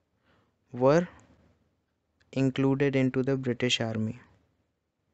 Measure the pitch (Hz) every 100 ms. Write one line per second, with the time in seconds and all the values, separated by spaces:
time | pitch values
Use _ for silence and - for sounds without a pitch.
0 | _ _ _ _ _ _ _ 123 131 160
1 | 175 - _ _ _ _ _ _ _ _
2 | _ _ _ 131 135 131 135 135 143 135
3 | 131 131 127 135 131 120 123 - 117 113
4 | 110 117 - _ _ _ _ _ _ _
5 | _